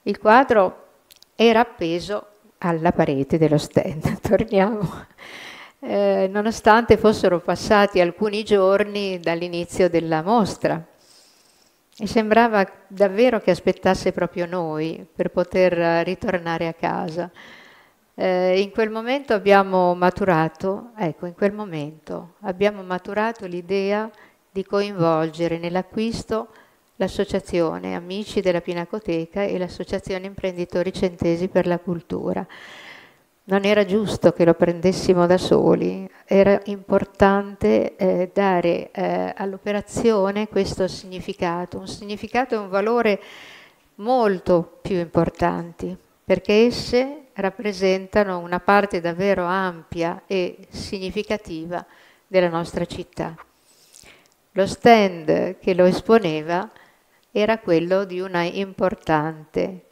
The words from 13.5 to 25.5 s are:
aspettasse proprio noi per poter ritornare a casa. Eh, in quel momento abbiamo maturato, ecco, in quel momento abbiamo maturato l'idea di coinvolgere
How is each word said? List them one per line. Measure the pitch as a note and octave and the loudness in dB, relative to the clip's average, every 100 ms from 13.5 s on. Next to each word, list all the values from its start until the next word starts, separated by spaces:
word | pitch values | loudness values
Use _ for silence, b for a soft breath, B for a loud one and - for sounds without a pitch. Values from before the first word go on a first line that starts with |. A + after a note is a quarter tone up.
aspettasse | F3+ - F#3 F#3 F#3 F#3+ | 2 0 0 0 2 0
proprio | F3 F3 F3+ E3+ | -2 -4 -4 -4
noi | F3+ E3 D#3 D#3+ - F#3+ | -4 -4 -4 -4 -6 -14
per | - F3+ | -6 -2
poter | - F3+ F#3+ F#3 E3+ E3+ E3+ E3+ | -2 -2 2 4 4 2 2 0
ritornare | F#3 A3+ F3+ E3+ E3 E3 | -4 -4 -4 -4 -4 -4
a | |
casa. | E3 E3 E3+ F3+ D#3+ F3 B B B B B B _ _ - | -4 -4 -4 -6 -6 -8 B B B B B B _ _ -4
Eh, | F#3+ F#3 F#3 F#3 | -2 0 2 2
in | G3+ | 0
quel | G3 A3 | -2 -2
momento | A3 A#3 C#4 C4+ | -2 -4 -4 0
abbiamo | G#3+ G3 G3 G3 F#3 F3+ F3 | 0 6 4 6 2 2 4
maturato, | F3+ - G3 D#3+ D#3+ - F#3+ G#3 A#3 A3 | 0 2 0 2 0 -2 -6 -6 -10 -6
ecco, | F3 - F3 | -6 -6 -12
in | |
quel | F3 G3+ | -2 -2
momento | G#3 G#3 D#3+ D3 D#3 - F3 F3 _ | -2 -10 -8 -8 -12 -12 -12 -12 _
abbiamo | G3+ F3+ G3+ G#3 | -10 -2 -2 -2
maturato | F#3 F3+ - G3+ A3 A#3 F#3 | -8 -8 -6 -4 -4 -6 -10
l'idea | F3 F3 G3 G3 G#3 A3 b b b _ | -10 -4 -2 -2 -4 -6 b b b _
di | G3 | -10
coinvolgere | F#3+ G3+ G3+ G3 E3 D#3+ D#3+ D#3 E3+ | -4 -2 -2 0 0 2 -2 -4 -4